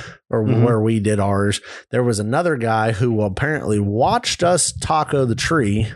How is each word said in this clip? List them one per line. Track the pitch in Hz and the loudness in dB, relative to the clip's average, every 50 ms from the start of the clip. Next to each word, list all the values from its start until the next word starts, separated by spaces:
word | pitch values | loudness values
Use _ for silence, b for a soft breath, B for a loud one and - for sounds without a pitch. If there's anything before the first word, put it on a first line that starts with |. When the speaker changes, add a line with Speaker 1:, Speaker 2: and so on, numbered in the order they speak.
| B B B B B - | B B B B B -4
Speaker 1:
or | - 113 110 | -2 0 2
Speaker 2:
Mm-hmm. | 107 123 113 117 | 2 4 4 4
Speaker 1:
where | 120 117 107 | 4 4 2
we | 107 113 113 110 | 2 2 2 0
did | 101 107 107 101 | 0 0 0 0
ours. | 98 101 98 98 101 101 101 - B B B B B _ | 0 0 0 0 0 0 0 -2 B B B B B _
There | - 123 123 | -2 0 0
was | 123 110 101 | 0 0 -2
another | 107 110 127 156 175 170 151 | -2 -2 -2 0 0 0 -2
guy | 123 113 113 110 110 110 113 110 | -2 0 0 0 2 2 0 0
who | 95 131 120 113 107 104 | 0 0 0 2 2 0
apparently | 101 95 - 143 147 156 139 62 - 107 104 | 0 -2 -2 -2 -2 -2 -2 -2 0 0 0
watched | 101 101 101 113 143 180 220 247 - - - - 180 | 0 0 0 2 2 2 2 0 -2 -4 -4 0 0
us | 175 180 170 - - - | 2 2 2 0 -2 -4
taco | - - - 160 156 147 - 147 139 131 | -6 -4 -2 0 0 0 0 0 0 0
the | 120 110 | 0 0
tree, | 123 - - 165 156 117 101 101 107 110 107 - | -2 -2 0 0 2 2 2 0 0 -2 -2 -6